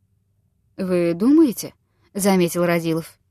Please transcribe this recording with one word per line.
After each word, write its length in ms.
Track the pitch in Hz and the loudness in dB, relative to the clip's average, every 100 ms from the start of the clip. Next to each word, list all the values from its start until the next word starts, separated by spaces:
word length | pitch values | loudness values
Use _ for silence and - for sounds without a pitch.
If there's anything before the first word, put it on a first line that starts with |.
| _ _ _ _ _ _ _ - | _ _ _ _ _ _ _ -12
"Вы 340 | 190 180 170 | -4 -2 -2
думаете?" — 600 | 170 226 302 311 196 143 - _ _ _ | 0 2 4 4 0 -12 -18 _ _ _
заметил 520 | 202 196 190 170 175 175 | -4 0 2 2 0 0
Радилов. 540 | 170 165 160 160 _ _ | 0 -2 -4 -6 _ _